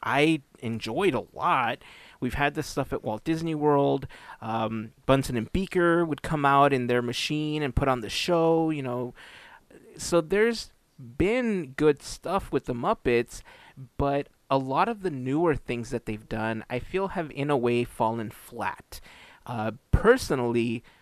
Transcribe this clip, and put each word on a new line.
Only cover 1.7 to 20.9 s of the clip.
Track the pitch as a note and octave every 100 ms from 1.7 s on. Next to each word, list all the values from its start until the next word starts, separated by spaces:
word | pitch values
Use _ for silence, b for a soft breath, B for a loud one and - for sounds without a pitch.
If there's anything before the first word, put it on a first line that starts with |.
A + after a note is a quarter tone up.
| C3 - B B B
We've | E3+ D3
had | C#3+ D3+
this | D3
stuff | - C3+
at | C#3
Walt | C#3 A2
Disney | - D#3+ E3 D3+
World. | D3 C#3+ C#3 C#3 C3+ B B B
Um, | A2+ A2+ A2 A2 A2+ - -
Bunsen | C3+ C3 B2
and | A2
Beaker | F3+ F#3+ F#3 F3 E3+ E3
would | C#3
come | - D#3 C#3+
out | C#3 C#3+
in | C3+ A#2+
their | B2
machine | A#2+ A#2+ - D3+ D3+ D3+
and | C#3+ -
put | C#3
on | B2
the | G2+
show, | - - E3+ E3 E3 D#3+
you | D3+
know. | C3 B2 B2 - B B B B _ - - -
So | - E3+
there's | D#3+ G3 A3+ A3+ - _ _ -
been | B2 A#2+ F#3 B3 A#3 G3 C3+ C3+
good | D3+ C#3+
stuff | - - D3 F#3+ -
with | D3 -
the |
Muppets, | A#2+ D#3+ A3+ C3 A#2+ A#2 - - B B B B2+ -
but | C#3 C#3+ - _ -
a | C3+
lot | C3 C#3+ G#3
of | A3
the | F#3
newer | C#3 C3 D3 E3+ C3
things | - A#2+ A2+
that | B2+ -
they've | G#2+ A2
done, | A2+ A2 A2 -
I | B2
feel, | - F#3 F#3+
have | F#3+ D3+
in | C#3+ C#3+
a | C#3
way | A#2+ A#2+
fallen | A#2+ - A2+ A#2 A2
flat. | - - A#2 F#2+ - - - B B B B -
Uh, | A#2+ A2 A2 _
personally, | - G#3+ B3+ - C#3 A#2+ A#2 A#2 A2+ -